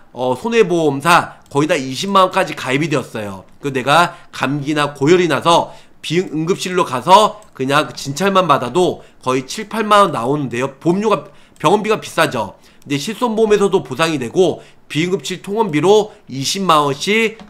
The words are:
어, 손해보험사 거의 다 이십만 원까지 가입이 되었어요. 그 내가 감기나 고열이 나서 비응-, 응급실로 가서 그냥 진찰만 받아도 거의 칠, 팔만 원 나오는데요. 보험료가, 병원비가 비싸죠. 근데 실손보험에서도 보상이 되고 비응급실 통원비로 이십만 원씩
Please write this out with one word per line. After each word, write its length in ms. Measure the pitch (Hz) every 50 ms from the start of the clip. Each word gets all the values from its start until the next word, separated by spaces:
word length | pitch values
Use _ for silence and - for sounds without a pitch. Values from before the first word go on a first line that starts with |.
| - -
어, 240 | - 120 127 127 127
손해보험사 1000 | 127 - 226 233 233 214 165 175 170 160 147 139 139 135 170 175 160 - - - - - _
거의 180 | - 139 156 156
다 80 | 180
이십만 480 | 151 131 131 127 123 185 196 202 190 185
원까지 320 | 180 180 190 180 160 -
가입이 340 | - - 131 127 139 165 156
되었어요. 560 | 151 135 113 - - 117 104 101 98 95 90 - - -
그 100 | - 143
내가 460 | 131 127 120 135 143 165 175 170 - - - -
감기나 640 | - - 139 131 143 147 139 143 156 151 147 147 147
고열이 340 | - 135 147 180 175 180 160
나서 460 | 139 120 117 165 170 151 110 - - - - - - -
비응-, 280 | - - 151 170 190 - 135
응급실로 520 | 156 160 165 202 - - 185 180 175 175
가서 560 | - 127 127 113 170 185 208 214 196 - - - - -
그냥 400 | - 131 131 139 147 147 - -
진찰만 540 | - - 139 139 - 190 196 196 190 185 156
받아도 560 | 139 131 127 123 123 180 180 156 - - - - _ _ -
거의 240 | 127 127 135 131 -
칠, 220 | - 214 214 208
팔만 300 | - 220 226 214 208 202
원 100 | 202 180
나오는데요. 640 | 139 120 117 127 143 151 143 120 113 120 127 135 - -
보험료가, 460 | - 160 175 196 208 220 202 151 - - - - - _ _ -
병원비가 420 | - 156 190 214 196 214 214 170
비싸죠. 540 | - - - 175 160 139 123 117 107 95 - - _ _ _ - -
근데 140 | - 143 139
실손보험에서도 840 | 143 220 208 - 247 233 220 214 226 208 208 202 202 190 180 185 143
보상이 360 | - 135 120 165 165 160 139
되고 440 | 120 113 107 165 190 160 113 - - - - - - -
비응급실 520 | - 147 165 180 185 196 - - 185 -
통원비로 720 | - 190 202 226 226 190 147 147 151 185 208 214 202 208 - - _ -
이십만 520 | 120 135 135 - - 196 196 180 160 151
원씩 580 | 147 143 139 143 - 185 208 226 226 214 220 - - -